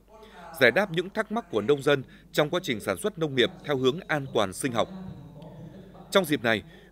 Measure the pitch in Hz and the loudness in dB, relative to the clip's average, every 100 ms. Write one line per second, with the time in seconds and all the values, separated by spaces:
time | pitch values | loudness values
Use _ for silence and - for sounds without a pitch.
0 | _ - - - - - 123 151 208 165 | _ -20 -20 -20 -12 4 4 6 0 -2
1 | 180 214 214 220 - 110 104 143 135 139 | -4 -6 -4 -6 -2 0 2 2 2 2
2 | 120 - - - 147 180 180 107 104 92 | 0 -16 -4 0 0 -2 -4 -4 -4 -4
3 | 208 165 160 131 104 - 143 139 127 160 | -4 -4 -2 2 2 0 -4 0 2 0
4 | - 151 135 123 95 90 143 113 98 - | -2 -4 -2 0 0 -2 -2 -2 -2 -6
5 | - - - - - - - - - - | -14 -16 -18 -18 -18 -16 -18 -18 -20 -20
6 | - 196 156 143 117 107 - - - | 0 0 2 0 2 0 -2 -18 -2